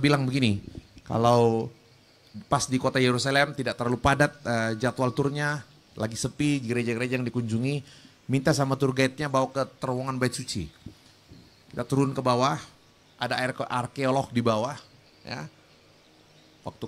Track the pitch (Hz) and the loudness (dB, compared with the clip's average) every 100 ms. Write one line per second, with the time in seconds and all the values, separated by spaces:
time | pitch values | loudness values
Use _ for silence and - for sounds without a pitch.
0 | 143 143 131 135 120 101 - - - - | 4 4 2 2 2 2 -4 -16 -18 -18
1 | - 113 117 120 117 113 127 - _ _ | -6 2 6 6 6 2 -2 -10 _ _
2 | _ _ _ 107 - 143 - 127 131 131 | _ _ _ -18 -2 -2 0 0 0 2
3 | 127 123 135 139 143 135 123 - 120 123 | 2 2 2 2 2 0 -4 -2 -2 2
4 | 139 135 147 - - 117 113 110 123 120 | 2 4 2 0 -4 -2 -2 0 -2 0
5 | 127 120 139 147 147 147 - - _ - | 0 0 -2 -2 -4 -4 -8 -20 _ -6
6 | 110 113 127 - 147 143 113 120 117 113 | -6 -4 -6 -2 0 0 0 -2 0 -2
7 | 127 127 123 123 117 113 131 143 - - | -2 -2 -2 -2 0 0 0 -2 -6 -16
8 | - _ - 131 131 123 135 135 131 131 | -20 _ -2 0 2 2 2 2 0 2
9 | 131 131 147 131 131 139 131 - 131 127 | 0 0 -2 0 0 -2 -6 -6 -6 -4
10 | 131 131 123 - 123 104 76 - - - | -4 -2 -2 -2 -6 -6 -8 -10 -20 -20
11 | - _ _ - - _ - - 117 139 | -20 _ _ -20 -20 _ -12 -10 -2 2
12 | 139 135 127 123 131 156 - - _ _ | 2 0 0 2 2 -2 -8 -20 _ _
13 | _ - 123 120 127 123 127 123 120 - | _ -8 -4 -2 -2 -4 -4 -4 -4 -2
14 | 131 135 131 127 117 107 123 143 - - | 0 0 0 0 0 0 -2 -8 -16 -20
15 | _ _ - 127 156 - _ _ _ _ | _ _ -12 -12 -12 -16 _ _ _ _
16 | _ _ _ _ _ _ - - | _ _ _ _ _ _ -14 -12